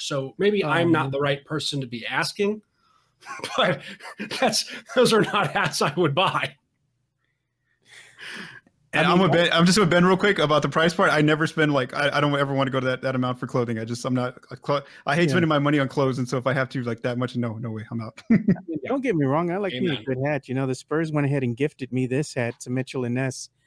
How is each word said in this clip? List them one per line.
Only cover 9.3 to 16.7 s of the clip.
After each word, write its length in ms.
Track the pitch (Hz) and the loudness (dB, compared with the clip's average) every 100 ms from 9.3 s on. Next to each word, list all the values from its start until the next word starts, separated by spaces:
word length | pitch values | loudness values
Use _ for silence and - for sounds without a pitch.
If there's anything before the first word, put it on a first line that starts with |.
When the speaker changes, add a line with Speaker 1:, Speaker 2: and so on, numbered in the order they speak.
Speaker 3:
Ben, 160 | 165 170 | 4 4
I'm 140 | 165 175 | 4 4
just 100 | 190 | 6
with 140 | 185 | 4
Ben 140 | 175 | 6
real 120 | 180 185 | 6 4
quick 220 | 202 190 | 4 2
about 240 | 147 151 | 2 2
the 60 | 143 | 2
price 260 | 160 170 | 2 2
part. 160 | 170 180 | 4 2
I 80 | 147 | 4
never 280 | 151 151 156 | 4 4 0
spend, 240 | - 151 | 2 2
like, 200 | 143 127 | 2 0
I, 220 | 139 143 143 | 0 0 2
I 40 | |
don't 180 | 143 143 | 2 2
ever 160 | 139 | 0
wanna 160 | 135 135 | 0 0
go 80 | 131 | 0
to 80 | 127 | 0
that, 160 | 127 | -2
that 140 | 135 131 | -2 0
amount 240 | 127 123 | 0 -2
for 80 | 123 | -4
clothing. 280 | 131 120 113 | -2 -2 -2
I 40 | |
just, 200 | 113 120 | -6 -6
I'm 100 | 127 | -2
not 240 | 127 123 - - | -2 -2 -6 -16
a 40 | 123 | -10
clo-, 260 | - 143 - - | -4 -4 -4 -8
I 120 | - 147 | -2 2
hate 80 | |
Speaker 2:
Yeah. 60 | 175 | 2
Speaker 3:
spending 180 | 165 160 | 2 2
my 100 | 151 | 2
money 220 | 143 147 | 4 2
on 80 | 131 | 2
clothes, 300 | - 135 127 | 0 0 0
and 80 | 123 | -2
so 80 | 135 | -2
if 80 | 123 | 0
I 60 | |
have 160 | 131 127 | 0 -2